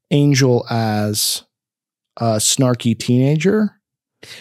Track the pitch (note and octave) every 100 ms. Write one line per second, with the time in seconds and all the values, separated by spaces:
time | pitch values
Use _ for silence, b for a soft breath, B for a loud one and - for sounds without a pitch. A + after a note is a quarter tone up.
0 | _ C#3+ C#3+ C3+ C3+ A#2+ - A#2 A2 G#2+
1 | G#2 G#2+ - - - _ _ _ _ _
2 | _ - A#2 G#2+ - - B2+ A#2+ A#2+ G#2+
3 | - B2 C3+ D#3 F#3 G#3+ G#3+ - _ _
4 | _ _ B B